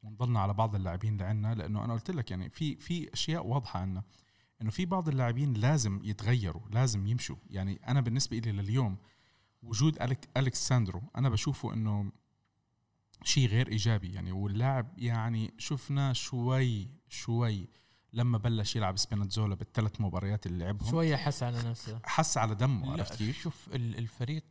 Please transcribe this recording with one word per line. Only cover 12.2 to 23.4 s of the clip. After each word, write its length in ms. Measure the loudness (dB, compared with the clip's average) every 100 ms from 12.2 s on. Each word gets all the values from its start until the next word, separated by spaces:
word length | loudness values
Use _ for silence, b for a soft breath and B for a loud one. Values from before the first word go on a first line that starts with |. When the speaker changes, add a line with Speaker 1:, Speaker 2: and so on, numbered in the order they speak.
| _ _ _ _ _ _ _ _ _ -8
Speaker 1:
شيء 240 | 0 4 4
غير 200 | 4 2
إيجابي 460 | 2 2 2 0
يعني. 180 | -6 -4
واللاعب 560 | -2 -2 0 0 0 -4 -4
يعني 560 | -2 0 0 -2 -2 -6
شفنا 560 | -6 -6 -2 0 0
شوي، 760 | 0 -2 -2 2 2 2 0 -4 -12 _
شوي 600 | -10 -2 0 2 0 -6 b b b b
لما 240 | 0 2 2
بلش 380 | 2 0 0 0
يلعب 220 | 0 0
سبيناتزولا 580 | 0 0 0 0 0 -2
بالثلاث 460 | -4 0 0 0
مباريات 440 | -2 0 0 -2 -2
اللي 200 | -2 -2
لعبهم، 240 | -2 0
Speaker 2:
شوية 260 | 2 2 2
حس 280 | 0 0
على 200 | -2 -2 -2
نفسه، 300 | -4 -8 -8
Speaker 1:
حس 340 | -2 2 4 4
على 180 | 2 4
دمه، 300 | 2 2 0
Speaker 3:
لا، 60 |
Speaker 1:
عرفت 240 | -2 -4 -2
كيف؟ 260 | -2 -2